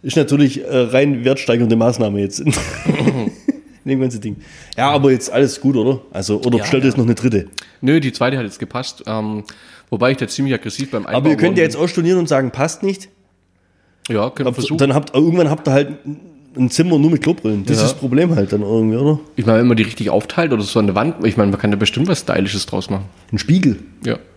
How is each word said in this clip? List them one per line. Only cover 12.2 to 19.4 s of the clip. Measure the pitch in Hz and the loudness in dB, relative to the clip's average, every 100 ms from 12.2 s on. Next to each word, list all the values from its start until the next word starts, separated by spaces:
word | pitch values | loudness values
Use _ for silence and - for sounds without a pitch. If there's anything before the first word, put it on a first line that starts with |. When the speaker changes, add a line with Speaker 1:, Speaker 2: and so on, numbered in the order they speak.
| 165 | 2
Speaker 1:
sagen, | 139 131 | 0 0
passt | 131 156 - | -2 -4 -2
nicht. | 196 185 - _ _ _ _ _ _ _ _ _ - | -6 -6 -12 _ _ _ _ _ _ _ _ _ -4
Speaker 2:
bin. | 110 | -2
Ja, | 123 | -2
können | - 123 | -2 -4
wir | |
Speaker 1:
Habt, | 120 | -2
Speaker 2:
versuchen. | 117 160 | -4 0
Speaker 1:
dann | 139 | 2
habt, | 139 147 | 2 0
irgendwann | 135 165 175 156 | 2 4 4 2
habt | 151 - | 2 2
ihr | |
halt | 135 135 147 143 151 - - - - | 2 2 -6 -12 -14 -16 -20 -16 0
ein | 127 | 0
Zimmer | - 175 156 | 2 2 4
nur | 156 | 4
mit | 160 | 2
Klobrillen. | 165 170 - 104 101 | 0 -2 -2 -2 0
Das | 113 | 2
Speaker 2:
Ja. | |
Speaker 1:
ist | 113 | 2
das | 135 | 0
Problem | 135 131 175 156 | -2 2 2 2
halt | 98 | 0
dann | 104 | -2
irgendwie, | 101 113 110 113 | 0 0 2 2
oder? | 143 151 - | 2 0 -4
Speaker 2:
Ich | - | -2